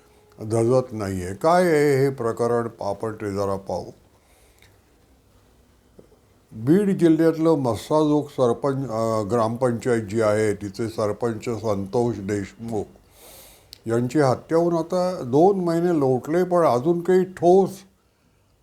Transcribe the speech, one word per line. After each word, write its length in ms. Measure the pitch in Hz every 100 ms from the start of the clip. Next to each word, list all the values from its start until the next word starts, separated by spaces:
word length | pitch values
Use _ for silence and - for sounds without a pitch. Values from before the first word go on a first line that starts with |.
| _ _ _ - 107
धजत 420 | 113 117 127 127
नाहीये. 400 | 107 98 95 90
काय 300 | 98 160 180
आहे 340 | 175 147 147 131
हे 120 | 139
प्रकरण, 580 | 135 113 113 117 120 117 -
आपण 320 | 98 98 113
ते 180 | 107 104
जरा 240 | 98 98 95
पाहू. 280 | 98 92 113 - _ _ _ _ _ _ _ _ _ _ _ _ _ _ _ _ _ _ _ - _ _ _ _ _
बीड 460 | 110 120 190 202 151
जिल्ह्यातलं 600 | 165 156 165 160 165 151
मस्साजोग 680 | 123 107 - 156 151 147 143
सरपंच, 640 | - 123 117 139 135 123
अ, 320 | 110 113 110 101
ग्रामपंचायत 680 | 117 110 120 127 113 127 117
जी 200 | 98 113
आहे, 320 | 107 104 110
तिचे 340 | 98 104 95 110
सरपंच 580 | - 104 101 120 107 123
संतोष 680 | 107 110 98 95 120 120 104
देशमुख 640 | 98 104 92 - 113 104 - - _ _ - - - - _ - 113
यांची 320 | 117 127 151
हत्या 380 | 135 117 - 165
होऊन 180 | 170 170
आता 460 | 160 180 180 185 127
दोन 380 | 139 190 196
महिने 360 | 170 165 180 160
लोटले, 440 | 135 123 143 170
पण 220 | 180 175 156
अजून 360 | 120 156 170
काही 220 | 170 185
ठोस 460 | 185 - 170 190 185 - - _ _ _ _ _ _ _